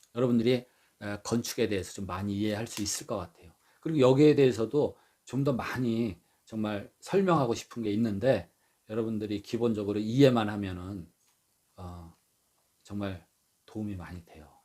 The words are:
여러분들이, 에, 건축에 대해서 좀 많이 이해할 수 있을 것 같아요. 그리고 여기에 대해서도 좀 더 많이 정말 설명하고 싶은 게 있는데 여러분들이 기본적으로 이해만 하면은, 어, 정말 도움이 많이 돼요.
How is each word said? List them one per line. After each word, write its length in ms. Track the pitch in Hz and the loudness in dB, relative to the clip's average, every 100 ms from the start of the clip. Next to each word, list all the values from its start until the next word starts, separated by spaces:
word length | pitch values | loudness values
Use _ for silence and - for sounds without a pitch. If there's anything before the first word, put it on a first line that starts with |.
| _ 117 | _ 0
여러분들이, 500 | 127 120 113 123 - _ _ _ | 2 4 4 2 -2 _ _ _
에, 160 | 104 101 | -10 -8
건축에 440 | - 117 - - 104 | -2 -2 -2 -2 -2
대해서 240 | 98 90 | -2 -6
좀 120 | - 95 | -10 -8
많이 300 | 92 101 101 | -6 -4 -2
이해할 300 | 107 104 113 | -2 -4 -6
수 140 | - | -6
있을 260 | 101 - - | -6 -6 -6
것 100 | 104 | -8
같아요. 340 | 87 _ 85 _ _ _ | -8 _ -20 _ _ _
그리고 200 | 160 156 | -2 4
여기에 360 | 123 135 151 139 | 6 8 8 8
대해서도 640 | 131 110 113 147 107 - _ _ - | 4 4 -2 0 -2 -4 _ _ -8
좀 180 | 127 | -2
더 100 | 143 | -2
많이 680 | 117 98 123 123 113 117 87 _ _ _ | -2 -4 -4 -2 0 -2 -6 _ _ _
정말 460 | 110 107 104 98 _ | -6 -4 -4 -8 _
설명하고 540 | - 196 190 160 120 | -2 2 4 2 2
싶은 300 | 110 - 120 | -2 -6 -6
게 80 | 107 | -2
있는데 560 | 104 117 98 127 107 - _ _ _ - | 0 0 0 2 0 -2 _ _ _ -8
여러분들이 520 | 110 113 107 104 101 | -4 -4 -4 -4 -6
기본적으로 560 | - 113 117 107 101 104 | -6 0 0 0 -2 -2
이해만 500 | 110 127 135 117 104 | 0 6 6 6 0
하면은, 580 | 104 98 90 90 101 82 _ _ _ _ _ _ - | -4 -6 -8 -10 -12 -14 _ _ _ _ _ _ -16
어, 380 | 90 87 85 - _ _ _ _ _ _ | -14 -14 -18 -20 _ _ _ _ _ _
정말 420 | - 101 98 92 _ _ _ _ - | -12 -8 -8 -8 _ _ _ _ -14
도움이 280 | 110 104 95 | -10 -8 -8
많이 300 | 82 87 - | -12 -14 -18
돼요. 240 | 76 73 _ | -20 -20 _